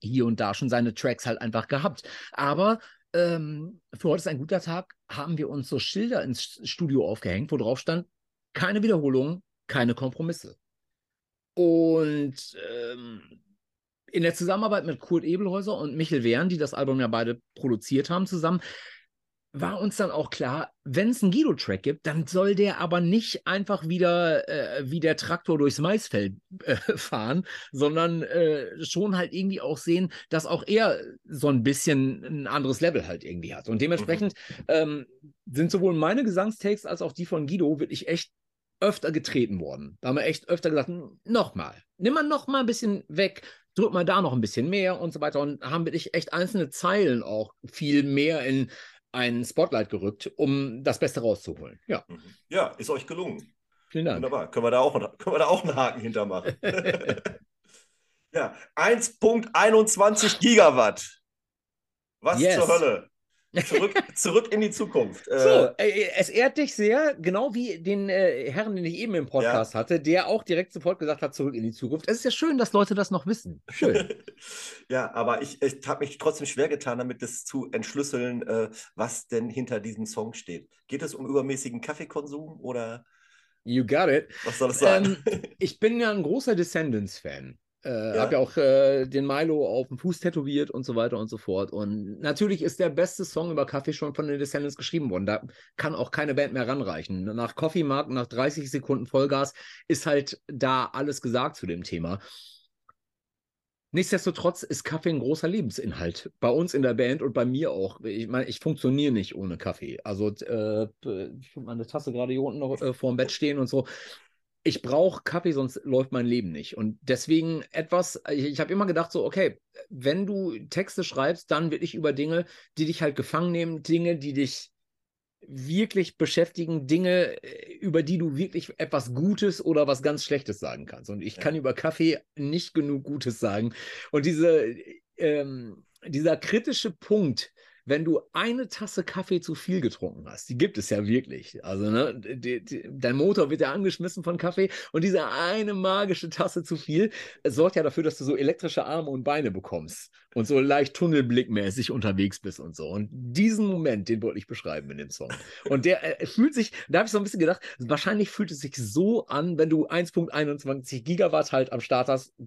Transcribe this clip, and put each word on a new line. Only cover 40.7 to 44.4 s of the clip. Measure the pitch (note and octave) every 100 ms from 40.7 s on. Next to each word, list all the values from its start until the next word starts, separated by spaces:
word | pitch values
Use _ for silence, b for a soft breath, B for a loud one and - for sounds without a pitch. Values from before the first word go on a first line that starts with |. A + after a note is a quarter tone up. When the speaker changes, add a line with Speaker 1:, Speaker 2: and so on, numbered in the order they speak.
| D#3 C3
Speaker 1:
"N-, | F3 C#3 -
noch | - A#3 - F#2+
mal. | D#2 - _ -
Nimm | G3+
mal | D#4
noch | D4 D4 -
mal | C4+
ein | A#3+
bisschen | A3+ A3 G3+ -
weg, | D3+ F#3+ - B B B
drück | - A3
mal | F3+ E3+
da | F3+
noch | E3+
ein | B2